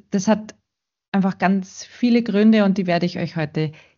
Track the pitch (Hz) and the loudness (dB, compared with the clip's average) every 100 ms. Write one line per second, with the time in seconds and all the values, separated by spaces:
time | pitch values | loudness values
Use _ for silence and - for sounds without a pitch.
0 | _ 202 190 214 214 - _ _ _ _ | _ -4 0 -2 -4 -20 _ _ _ _
1 | _ 196 190 185 185 196 185 - - - | _ -2 -2 0 0 0 -4 -16 -20 -4
2 | 240 233 233 196 214 220 202 190 180 170 | 0 2 0 2 4 4 4 0 0 -2
3 | 175 175 165 165 151 156 156 151 _ | -2 -4 -8 -6 -6 -4 -6 -8 _